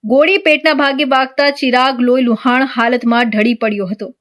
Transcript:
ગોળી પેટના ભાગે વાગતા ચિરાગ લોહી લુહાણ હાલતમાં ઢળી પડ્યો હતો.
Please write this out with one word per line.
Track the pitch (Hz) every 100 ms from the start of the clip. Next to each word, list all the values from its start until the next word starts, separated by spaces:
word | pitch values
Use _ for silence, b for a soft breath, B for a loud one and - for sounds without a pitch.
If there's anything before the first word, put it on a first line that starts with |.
ગોળી | 214 262 320 392
પેટના | 359 302 311
ભાગે | 285 285 269
વાગતા | 285 262 262 - 285
ચિરાગ | 277 262 247 254 247
લોહી | 247 254
લુહાણ | 247 220 262 247
હાલતમાં | 262 - 233 247 233 233 240
ઢળી | 214 220
પડ્યો | 233 220 208 185
હતો. | 202 202 -